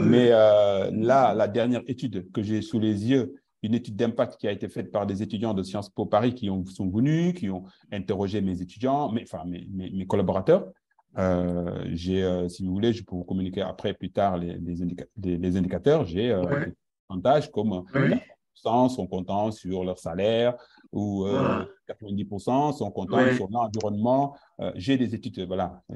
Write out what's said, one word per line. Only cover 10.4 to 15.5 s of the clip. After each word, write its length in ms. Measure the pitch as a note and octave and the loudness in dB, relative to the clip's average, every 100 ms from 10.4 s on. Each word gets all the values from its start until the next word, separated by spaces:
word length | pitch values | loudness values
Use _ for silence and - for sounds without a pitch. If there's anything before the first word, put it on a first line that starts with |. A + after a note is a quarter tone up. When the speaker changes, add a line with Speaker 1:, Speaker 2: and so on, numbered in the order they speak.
| - F3+ - - _ _ _ - | 4 4 2 -16 _ _ _ -2
Speaker 1:
Euh, 640 | F#2 F2+ F2 F2 F2 F#2+ F2+ | 0 2 0 -2 -4 -6 -6
j'ai, 300 | E2+ F2+ F#2+ | -6 -2 0
euh, 260 | F#2 F2+ F2+ | 0 0 -4
si 160 | F2 | -6
vous 80 | F#2 | -6
voulez, 200 | F#2+ A#2 | 0 0
je 100 | A2 | 0
peux 100 | G2 | -4
vous 100 | F2+ | -10
communiquer 360 | - F#2+ F#2 F#2+ | -6 -4 -4 -4
après, 320 | F#2+ F#2+ G#2 | -6 -6 -6
plus 180 | F#2+ F#2+ | -6 -6
tard, 280 | - G2 F2+ | 0 0 0
les, 180 | F2 F2 | -4 -6
les 220 | E2+ F2 | -6 -4
indica-, 240 | F2+ F2 - - | -4 -6 -12 -8
les, 160 | F#2 F2 | -4 -2
les 200 | F#2 | 0